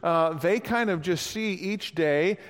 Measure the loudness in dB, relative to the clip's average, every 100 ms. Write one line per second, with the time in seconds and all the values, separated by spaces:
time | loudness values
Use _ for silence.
0 | 0 4 2 2 0 0 0 0 0 0
1 | 0 -2 -2 -4 -4 -4 -4 -6 -6 0
2 | 2 4 2 0